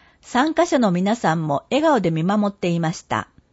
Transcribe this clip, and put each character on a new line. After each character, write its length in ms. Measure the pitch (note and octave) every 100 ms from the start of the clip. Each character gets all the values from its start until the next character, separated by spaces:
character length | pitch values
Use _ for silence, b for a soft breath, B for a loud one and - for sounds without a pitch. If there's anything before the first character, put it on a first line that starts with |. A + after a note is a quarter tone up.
| b b
参 320 | - B3 D4+
加 120 | D#4+ F4
者 140 | D#4
の 120 | A3
皆 240 | F3 G3 A#3
さ 180 | F#3+
ん 120 | E3 D#3
も 180 | C#3+ -
笑 140 | B3+
顔 160 | D#4+ C4
で 100 | F3
見 140 | D#3+
守 300 | E3+ G#3 G#3
っ 40 | G3+
て 120 | F3+
い 100 | E3+
ま 120 | E3
し 120 | F3
た。 240 | - A2 - _ _